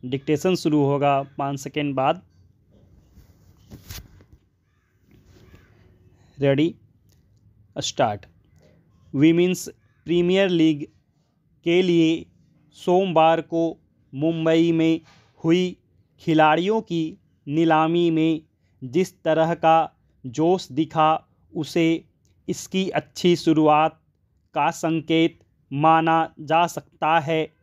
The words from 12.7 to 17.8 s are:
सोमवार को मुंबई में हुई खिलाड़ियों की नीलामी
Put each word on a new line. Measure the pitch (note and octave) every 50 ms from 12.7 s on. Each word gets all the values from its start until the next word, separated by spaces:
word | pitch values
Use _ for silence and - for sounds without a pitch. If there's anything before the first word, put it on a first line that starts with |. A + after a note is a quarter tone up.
| _
सोमवार | - - - F3 F3+ G3 F#3+ E3 E3 D#3+ D#3+ E3 D#3+
को | D#3 _ E3 E3 E3 E3 - _ _ _ _ _ _ _ -
मुंबई | C3+ D3 E3 E3 E3 D#3+ D#3+ D#3+ E3 E3+ E3+ E3
में | D#3+ D#3+ D#3+ D#3+ D#3+ _ _ _ _ _ _ _ _ -
हुई | D#3+ E3 F3+ F3+ F3+ - _ _ _ _ _ _ _ _ _
खिलाड़ियों | - - D#3+ D#3 D#3 D3+ D#3 D#3+ F3+ G3 A3 A3+
की | A3 _ F3 E3 D#3+ D#3 F#3 _ _ _ _ _ _ D3
नीलामी | C#3+ D#3+ E3+ E3+ D#3+ D#3